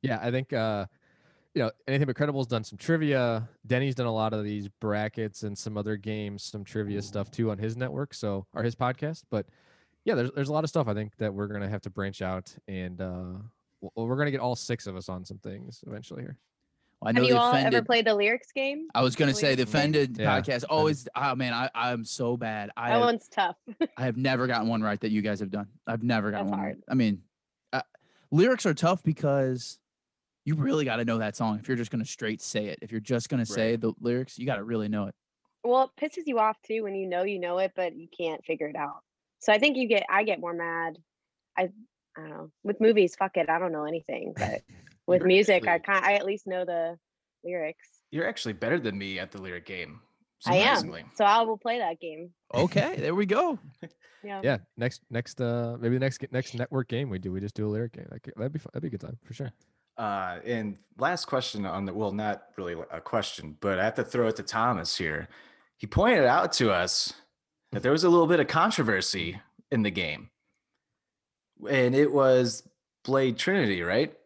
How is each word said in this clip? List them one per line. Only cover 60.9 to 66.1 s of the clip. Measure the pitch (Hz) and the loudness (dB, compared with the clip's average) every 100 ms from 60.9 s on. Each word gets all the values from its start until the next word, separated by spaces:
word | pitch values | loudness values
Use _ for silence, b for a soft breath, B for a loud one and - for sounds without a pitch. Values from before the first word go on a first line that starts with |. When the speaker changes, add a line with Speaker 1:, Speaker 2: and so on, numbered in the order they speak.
| - | -4
Speaker 4:
last | 135 180 - | -2 -2 -2
question | 131 123 107 98 | -2 -2 -4 -4
on | 90 98 | -4 -4
the, | |
well, | 92 107 | -2 -2
not | 101 107 101 - - | -2 -4 -4 -8 -10
really | 90 82 - | -8 -8 -10
a | 82 | -12
question, | - 113 101 - 78 73 | -4 -2 -2 -8 -12 -6
but | 101 92 | -2 0
I | 104 | 0
have | 113 | 0
to | |
throw | 117 123 117 | -2 0 0
it | 110 | 0
to | |
Thomas | 98 113 117 104 85 - | -4 0 0 0 -2 -2
here. | 85 76 85 b b b b _ | -2 -4 -8 b b b b _
He | 107 | -2
pointed | - 214 | 2 4